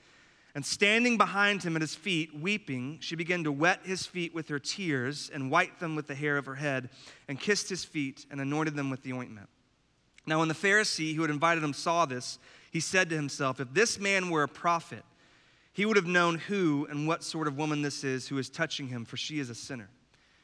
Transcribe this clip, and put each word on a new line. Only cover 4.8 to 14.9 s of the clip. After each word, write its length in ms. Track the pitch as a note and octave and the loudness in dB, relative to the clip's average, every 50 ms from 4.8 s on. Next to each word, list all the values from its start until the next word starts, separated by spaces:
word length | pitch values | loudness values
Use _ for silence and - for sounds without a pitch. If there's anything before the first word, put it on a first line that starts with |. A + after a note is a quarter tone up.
| F#3+ E3 C#3+ C3 A#2+ C3+ D3 D3 - - | -2 0 0 0 0 -2 -4 -6 -10 -8
and 180 | - D3 C3 C3 | -6 -6 -2 2
wiped 300 | D3 E3+ F#3 - - - | 2 2 2 2 -2 -6
them 160 | F3+ D#3+ D#3 | -6 -4 -4
with 100 | D3+ D3 | -4 -4
the 80 | - C#3 | -6 -8
hair 220 | C3+ D3+ D3 C#3+ | -4 -2 0 0
of 80 | C#3+ C3 | 0 -2
her 120 | C3+ C3+ | -4 -8
head 340 | C#3 D3+ C#3+ C3+ C3 B2+ B2 - - - - - - _ | -4 -2 -2 -2 -2 -4 -6 -12 -18 -20 -20 -20 -18 _
and 140 | - C#3 C3 | -10 -8 -4
kissed 300 | - G#3 G3+ F#3+ - - | 0 0 0 0 0 -4
his 140 | F#3+ E3 - | -8 -8 -8
feet 420 | - - D#3 C#3 C3+ C3+ - - - | -8 -6 -4 -4 -4 -6 -10 -16 -12
and 80 | D3 C#3 | -8 -6
anointed 380 | C#3 C#3 D3 D#3 D#3 D#3+ D3+ | -4 -2 0 0 0 0 -2
them 140 | C#3+ C#3 C3+ | -2 -2 -2
with 120 | C3 B2+ | -4 -6
the 120 | - C3 B2+ | -6 -8 -8
ointment. 340 | B2+ B2 E2+ G#2+ G2+ G2 - _ _ _ _ _ _ _ _ _ _ _ _ _ - _ | -8 -8 -10 -14 -18 -18 -20 _ _ _ _ _ _ _ _ _ _ _ _ _ -14 _
Now, 140 | D#3 D#3 D#3 | 0 2 2
when 80 | E3 D#3+ | 4 2
the 60 | D3+ | 2
Pharisee 600 | - - G3 G3+ G#3+ G#3 - - - D#3+ D#3 D#3 | 2 4 6 6 6 4 2 0 -2 -2 -2 0
who 80 | D#3 | 0
had 80 | E3 D3+ | 0 0
invited 340 | D3+ C#3+ E3 E3 E3+ E3 D#3 | 2 4 4 4 4 4 2
him 80 | D3 | -2
saw 320 | C3 - - F3 E3+ E3+ E3 | -4 -2 -2 0 2 2 2
this, 340 | C#3 B2+ B2 - - - - - - - - - - | 0 -2 -6 -6 -8 -12 -12 -16 -20 -20 -20 -16 -6
he 100 | - E3 | -4 -4
said 280 | D3+ - F#3+ F#3 F#3 D#3+ | -2 2 4 2 4 4
to 60 | E3 | 0
himself, 440 | D#3 D3 C3+ - - C#3+ C3 B2 - | -2 -2 -4 -4 -2 -2 -2 -2 -2
'If 120 | C3+ A#2+ | -6 -2
this 260 | C3 F3+ A#3 - - G3 | 2 2 4 4 2 -2
man 300 | G3+ G3 G3 F#3+ F#3 F3+ | 0 2 2 2 2 2
were 140 | E3 D3+ | 2 2
a 60 | C#3+ C3+ | 2 0
prophet, 560 | - - - E3+ E3+ E3 - - | -2 0 2 2 2 2 0 -6